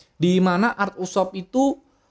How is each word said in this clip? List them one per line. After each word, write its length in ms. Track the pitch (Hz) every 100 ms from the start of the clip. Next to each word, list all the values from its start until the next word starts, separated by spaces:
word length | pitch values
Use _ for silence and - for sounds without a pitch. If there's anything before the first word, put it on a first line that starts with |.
| _
di 240 | - 175 180
mana 340 | 185 180 226
Art 220 | 202 196 -
Usop 380 | 185 202 185
itu 440 | 190 180 254 277 - _ _ _